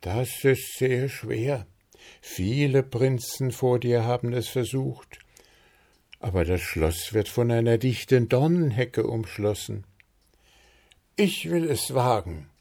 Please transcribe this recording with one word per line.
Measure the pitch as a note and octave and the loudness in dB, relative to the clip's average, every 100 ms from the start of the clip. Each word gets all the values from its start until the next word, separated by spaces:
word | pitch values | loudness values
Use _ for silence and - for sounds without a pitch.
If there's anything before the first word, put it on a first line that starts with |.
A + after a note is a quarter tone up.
Das | - G2 B2+ - | -4 -4 -4 0
ist | C#3 C3 - - | 2 2 0 -4
sehr | C3 B2+ C3+ | -2 0 -2
schwer. | - A2 A#2 A#2 C#3 G2 _ _ _ - - | -6 -8 -4 -2 -4 -6 _ _ _ -20 -20
Viele | - - F#2+ B2+ C#3+ C3+ | -18 -6 -2 0 2 2
Prinzen | C3 A#2+ C3+ B2+ - - C3+ | 2 0 2 0 -4 -4 -4
vor | A#2 C3 B2 | 0 2 2
dir | A#2 A#2+ | 2 2
haben | A2+ B2 A#2+ | 2 0 -2
es | B2 A2 | -2 -2
versucht, | - A#2 C3+ C3+ C3 - - - _ - _ _ _ _ _ _ - | -2 -2 -2 -4 -6 -14 -20 -20 _ -20 _ _ _ _ _ _ -12
aber | - F2+ | -4 0
das | E2 F2+ | 2 0
Schloss | E2 - D#2+ E2 - | -2 0 0 0 -2
wird | A2 G2+ | -2 -2
von | - A#2+ | 0 2
einer | A#2 A2+ A#2 | 2 4 2
dichten | B2 A#2+ - C3 A#2 | 2 -2 2 2 4
Dornenhecke | B2+ D3 F3 D#3+ A2+ B2 - G#2+ | 2 4 2 2 0 -2 0 -2
umschlossen. | A#2 G#2+ - G#2 G2+ - G#2 G2 _ _ _ _ _ _ _ _ _ _ _ _ - | -2 -6 -2 -2 -2 -4 -10 -10 _ _ _ _ _ _ _ _ _ _ _ _ 0
Ich | G#3 - D#3+ | 0 0 -2
will | E3+ E3 | 0 0
es | B2+ - | -2 -2
wagen | C3 B2+ A2+ F#2+ E2 D2 _ | 0 2 2 0 -10 -12 _